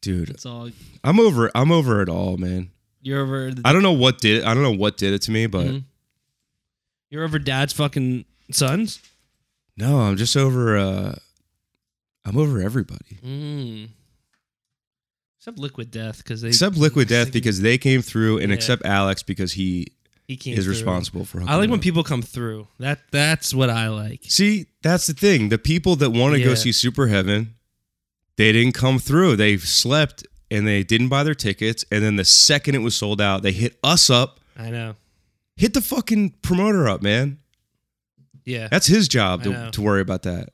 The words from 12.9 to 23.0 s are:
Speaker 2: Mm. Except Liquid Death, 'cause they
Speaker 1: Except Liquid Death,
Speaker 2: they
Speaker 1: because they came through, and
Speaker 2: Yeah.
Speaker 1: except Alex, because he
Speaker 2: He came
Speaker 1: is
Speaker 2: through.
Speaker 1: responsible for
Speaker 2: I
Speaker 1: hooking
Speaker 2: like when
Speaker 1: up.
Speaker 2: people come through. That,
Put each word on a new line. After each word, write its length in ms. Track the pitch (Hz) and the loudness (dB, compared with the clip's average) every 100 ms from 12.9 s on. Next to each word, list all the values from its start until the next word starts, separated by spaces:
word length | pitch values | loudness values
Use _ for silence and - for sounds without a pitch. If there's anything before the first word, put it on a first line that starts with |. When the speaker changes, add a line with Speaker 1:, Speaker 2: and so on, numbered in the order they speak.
| - - 101 127 | -10 -20 -20 -14
Speaker 2:
Mm. 640 | 139 147 147 127 110 110 110 _ _ _ _ _ _ _ _ _ _ _ _ _ _ | -12 -10 -10 -10 -14 -18 _ _ _ _ _ _ _ _ _ _ _ _ _ _ _
Except 180 | - - | -20 -12
Liquid 320 | 139 135 117 | -12 -10 -12
Death, 320 | 113 110 110 | -10 -10 -12
'cause 180 | - 113 | -10 -8
they 60 | 117 | 0
Speaker 1:
Except 260 | 120 - 180 | 2 2 2
Liquid 300 | 151 147 131 | 2 4 2
Death, 200 | 120 120 | 2 2
Speaker 2:
they 40 | |
Speaker 1:
because 300 | 131 123 95 | 0 0 2
they 160 | 107 123 | 2 2
came 240 | 139 131 | 2 2
through, 380 | 117 110 110 110 | 0 0 0 2
and 100 | 101 | 0
Speaker 2:
Yeah. 60 | 101 | -2
Speaker 1:
except 300 | 113 123 - | 0 -2 0
Alex, 380 | 98 98 95 | 0 0 -2
because 300 | - 98 95 | -6 -6 -6
he 340 | 87 95 90 85 _ _ _ _ | -4 -4 -4 -6 _ _ _ _
Speaker 2:
He 40 | 131 | -14
came 200 | - 117 | -6 -4
Speaker 1:
is 80 | 95 | -2
Speaker 2:
through. 80 | |
Speaker 1:
responsible 520 | 95 - 90 85 90 95 | -4 -2 -4 -4 -8 -10
for 120 | 87 | -8
Speaker 2:
I 40 | |
Speaker 1:
hooking 160 | 90 151 | -2 0
Speaker 2:
like 120 | 214 | 0
when 100 | 233 | 0
Speaker 1:
up. 40 | |
Speaker 2:
people 200 | 180 170 | 0 0
come 180 | 165 135 | -2 -4
through. 440 | 117 - 120 110 104 _ | -6 -10 -10 -10 -16 _
That, 200 | 131 143 | -8 -8